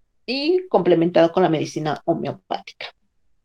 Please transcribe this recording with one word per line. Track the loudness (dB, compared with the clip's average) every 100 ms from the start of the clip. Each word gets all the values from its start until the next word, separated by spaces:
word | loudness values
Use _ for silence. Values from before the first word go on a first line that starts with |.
| _ _
y | -8 -4 -2 -2 0
complementado | 2 4 4 4 4 2
con | 4
la | 2
medicina | 0 -4 -6 -6 -4
homeopática. | -4 -4 -4 -10 -8 -10 -10 -16 -18 -18 _ _ _ _